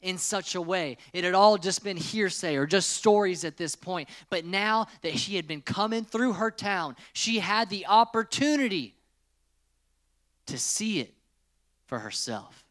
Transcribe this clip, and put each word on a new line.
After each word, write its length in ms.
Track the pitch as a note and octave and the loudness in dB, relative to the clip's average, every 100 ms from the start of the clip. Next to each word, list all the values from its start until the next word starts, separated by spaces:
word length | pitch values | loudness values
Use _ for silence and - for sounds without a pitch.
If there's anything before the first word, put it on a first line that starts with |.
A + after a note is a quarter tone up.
in 160 | F#3 F#3 | -6 -4
such 360 | - G3+ F3+ | -2 -4 -4
a 60 | F#3 | -6
way. 380 | E3+ F#3 D#3 B2 - | -2 -2 -2 -8 -10
It 100 | F3+ | -4
had 80 | F3+ | 2
all 240 | F#3 G#3 G#3 | 8 8 8
just 260 | F3 F#3 | 2 -2
been 140 | G3+ F3+ | -4 -6
hearsay 600 | D#3+ A3 G3 - F3+ C#3+ | -4 0 0 0 -2 0
or 100 | C#3+ | 4
just 240 | F#3+ F3 | 2 2
stories 520 | - A3 G#3 G3+ F3 | 2 4 6 4 -2
at 140 | D#3+ - | -6 -6
this 180 | E3 | -8
point. 360 | - - F3+ C#3+ - - | -8 -6 -6 -6 -14 -6
But 160 | F#3 | -6
now 440 | E3 F#3+ G#3 A3 A3 - | -2 -2 2 0 -2 -6
that 180 | E3 D3+ | -6 -4
she 160 | - | -4
had 140 | G3 D#3 | -4 -4
been 140 | D#3 | -8
coming 420 | - - G#3+ A3+ | -6 -2 0 -2
through 300 | A3 A3+ B3 | -4 0 0
her 160 | F#3 A3 | 0 -2
town, 440 | A3 G3+ G3 D#3 - - | -2 -4 -2 -4 -8 -14
she 240 | - - A3+ | -6 -2 0
had 320 | F3+ G#3+ A3+ | 0 0 0
the 160 | G3 F3+ | -4 4
opportunity 1080 | G#3+ A3+ A3+ A3 - C#4+ D4 B3+ F#3+ A2+ _ _ _ _ _ _ _ _ _ _ _ _ _ _ _ | 6 6 2 -2 0 0 2 0 -2 -6 _ _ _ _ _ _ _ _ _ _ _ _ _ _ _
to 140 | - B2+ | -14 -6
see 420 | - - A3 G3 | -4 -2 -2 -2
it 140 | A#2 _ _ _ _ _ _ _ _ | -4 _ _ _ _ _ _ _ _
for 140 | B2 | -8
herself. 680 | G#2+ - - A2 C#2+ - _ | -6 -8 -6 -8 -10 -20 _